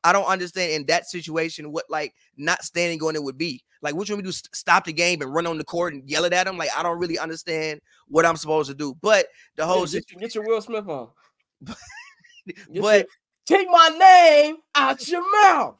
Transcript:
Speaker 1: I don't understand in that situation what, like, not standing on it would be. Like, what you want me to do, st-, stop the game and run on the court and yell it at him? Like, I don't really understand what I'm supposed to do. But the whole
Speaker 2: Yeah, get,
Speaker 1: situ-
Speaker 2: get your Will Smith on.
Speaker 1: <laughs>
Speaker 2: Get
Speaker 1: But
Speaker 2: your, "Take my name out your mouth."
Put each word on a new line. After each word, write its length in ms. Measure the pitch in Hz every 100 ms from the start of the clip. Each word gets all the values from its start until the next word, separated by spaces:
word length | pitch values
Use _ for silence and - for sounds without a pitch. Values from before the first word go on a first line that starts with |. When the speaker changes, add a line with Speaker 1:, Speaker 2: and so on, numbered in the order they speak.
| 165
Speaker 1:
I 80 |
don't 120 | 196 180
understand 460 | 185 180 190 180
in 140 | 156 139
that 220 | 170 -
situation 640 | 180 160 160 165 160 151
what, 100 | 156 -
like, 240 | 156 147 _ _ -
not 260 | 147 180
standing 400 | - 170 175 165
on 120 | 156 156
it 40 |
would 140 | 143 131
be. 240 | 170 127 _ _
Like, 140 | 147 151
what 120 | 202
you 60 | 208
want 80 | 185
me 60 |
to 20 | 170
do, 20 |
st-, 180 | - -
stop 300 | - 175 180
the 80 |
game 280 | 156 175 170
and 100 | 135
run 140 | 156 170
on 120 | 160
the 40 | 147
court 280 | 170 175
and 160 | 143 135
yell 140 | 156
it 100 | 175
at 140 | 175 185
him? 100 | 180
Like, 120 | 156 139
I 60 |
don't 140 | 170 170
really 220 | 175 165
understand 640 | 160 160 - 160 156 151 _ _ _
what 180 | 151 170
I'm 120 | 160
supposed 320 | 151 156 139
to 60 | 139
do. 200 | 147 131
But 260 | 208 208 175 _ _ -
the 80 | 160
whole 120 | 185 175
Speaker 2:
Yeah, 140 | 170
get, 80 | -
Speaker 1:
situ- 100 | 180
Speaker 2:
get 160 | 226 220
your 100 | 214
Will 140 | 226
Smith 260 | 208 220 202
on. 220 | 143 113 _ _ _ _ _
Speaker 1:
<laughs> 60 | - - - 880 1047 _ _ _ -
Speaker 2:
Get 340 | - - 165
Speaker 1:
But 260 | 208 208 190 _ _ _ -
Speaker 2:
your, 80 | 381
"Take 80 | 370
my 200 | 339 320 320
name 560 | 381 370 330 294 302 320 _ 294
out 320 | 269 269 269
your 220 | 349 370 415
mouth." 320 | 403 320 180